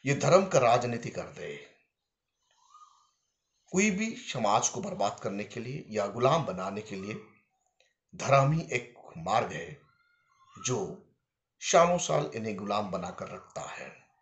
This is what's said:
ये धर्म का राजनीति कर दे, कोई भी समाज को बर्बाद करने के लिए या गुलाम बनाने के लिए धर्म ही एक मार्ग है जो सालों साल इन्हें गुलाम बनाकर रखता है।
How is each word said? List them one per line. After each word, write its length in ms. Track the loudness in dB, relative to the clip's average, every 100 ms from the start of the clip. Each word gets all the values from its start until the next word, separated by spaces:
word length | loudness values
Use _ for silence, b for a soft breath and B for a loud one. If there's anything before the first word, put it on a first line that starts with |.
| -2
ये 100 | 0
धर्म 320 | 6 6 6
का 120 | 4
राजनीति 500 | 6 4 2 -4 -6
कर 140 | -8
दे, 440 | -10 -12 -12 -12 -16 _ _ _ _ _ _ _ _ _ _ -20 -20 _ _ _ _ _ _ _ _
कोई 200 | 2 2
भी 240 | 2 -4 -8
समाज 540 | -10 -2 2 4 2
को 120 | -4
बर्बाद 380 | -6 0 0 0
करने 240 | -8 -6
के 160 | -8 -10
लिए 260 | -10 -10 -6
या 200 | -4 -2
गुलाम 380 | 2 2 2 0
बनाने 360 | -6 -6 -8
के 140 | -10 -10
लिए 180 | -10 -12 -14 _ _ _ _ _ _ _ _ -8
धर्म 360 | 4 6 6
ही 100 | 2 0
एक 220 | -4 -6 -20 -20 -10
मार्ग 340 | 0 0 0
है 300 | -6 -12 -16 _ _ _ _ _ _ _ -10 -4
जो 440 | -4 -4 -10 _ _ _ _ _ _
सालों 380 | 4 6 6 4
साल 340 | 0 -2 -2 -6
इन्हें 200 | -6 -6
गुलाम 360 | -4 -4 -2
बनाकर 360 | -6 -8 -10 -12
रखता 340 | -12 -12 -12
है। 460 | -12 -12 -14 -16 _ _